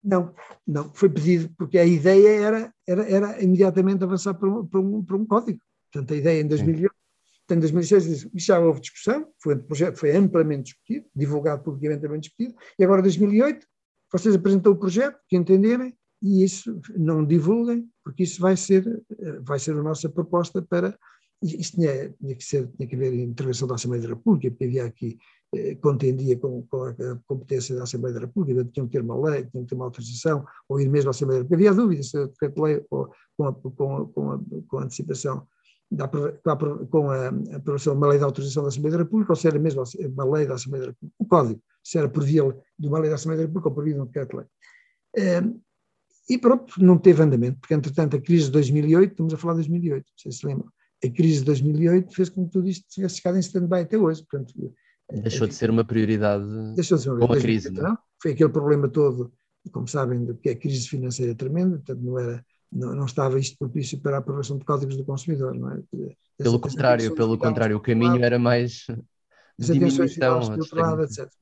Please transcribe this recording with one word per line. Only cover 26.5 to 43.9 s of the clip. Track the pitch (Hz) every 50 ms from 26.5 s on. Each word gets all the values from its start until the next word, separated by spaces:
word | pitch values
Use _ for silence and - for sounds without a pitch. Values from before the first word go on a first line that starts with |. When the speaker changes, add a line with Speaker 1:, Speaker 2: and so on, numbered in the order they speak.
| 127 120 120
Speaker 1:
com | _ - 131 127
a, | 123
a | 120 123 131 127 123 120 _
competência | _ 139 131 123 - 139 127 120 - 131
da | 123 123
Assembleia | 117 - 120 123 127 120
da | 113
República, | 123 120 - 202 180 139 127
portanto, | 127 123 120 _
tinham | 143 131
que | 117 127
ter | 135
uma | 117 117 117 123 143 156
lei, | 147 135 127
tinham | 123 - 127 123
que | 120
ter | 131
uma | 127 127
autorização, | 123 120 - 120 117 123 117 - 160 151 143 143 - - - _
ou | _ 135 139
ir | 139 131
mesmo | 143 147 135 139
à |
Assembleia | 127 - 143 131 131 127
da | 127
República. | 135 175 165 202 208
Havia | 190 202 240
dúvidas | 208 170 139 139 131
se | -
era | 147 139
decreto-lei | 135 - _ 151 139 143 156 156 151 151 - - _
ou | - - 135 - - _ _ _ _
com | - 147
a, | 139 131
com | - - -
a, | - - 143 139 139 139 147
com | - - 151 - 69
a, | 67 - - - - - -
com | _ - -
a | 139
antecipação, | 127 - - 139 - - 123 - 135 131 135 139 _ _ _ _ _ _ _ _ _
da | - 143 139
aprova-, | 139 - 147 143 143 143 - _
com | 160
a | 147
aprova-, | 139 151 147 147 - -
com | 117 - 156 147 139
a | 135 131 127 127 135 - - - 156
aprovação | 139 139 147 143 143 - 151 139
de | 139
uma | 147
lei | 143 143
de | 143 147
autorização | 139 - - 139 139 127 156 143
da | 139
Assembleia | 123 139 147 156 160
da | 170 165
República, | - 214 220 208 -
ou | 170
se | 143 -
era | 160 147 151
mesmo | 156 160 135 135
a, | 127 120 - - 180
uma | 139 131 135 139 131 151
lei | 156 147
da | 135 135
Assembleia | 123 123 131 139 135 131
da | 127
República, | 123 _ - 147 _ _
o | 208
código, | - 185 165 135 113 110 107 _ _ _ _ _
se | - - 165
era | 147 135
por | - 151 143
via | 135 156 160 139 135 131 - _ _ _ -
de | 147
uma | 143 147 160
lei | 156 151
da | 156
Assembleia | 139 147 160 160
da | 160 160
República | 156 160 190 160 156
ou | 127
por | 147 147
via | 156